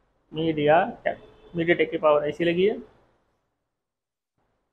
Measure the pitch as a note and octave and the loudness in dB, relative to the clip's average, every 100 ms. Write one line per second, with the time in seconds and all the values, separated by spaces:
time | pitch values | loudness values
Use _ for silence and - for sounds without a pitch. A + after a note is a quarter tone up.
0 | _ _ _ D#3 E3 D3+ D3 E3 - - | _ _ _ -6 -4 -2 2 2 2 -4
1 | - - - - - E3+ E3 E3 D#3 D#3+ | -8 -8 -18 -20 -12 -6 0 0 0 0
2 | D#3 D3 D3 D3 E3+ F3 G3+ B3 - _ | 2 2 0 -2 -2 2 0 0 -12 _
3 | _ _ _ _ _ _ _ _ _ _ | _ _ _ _ _ _ _ _ _ _
4 | _ _ _ _ _ _ _ | _ _ _ _ _ _ _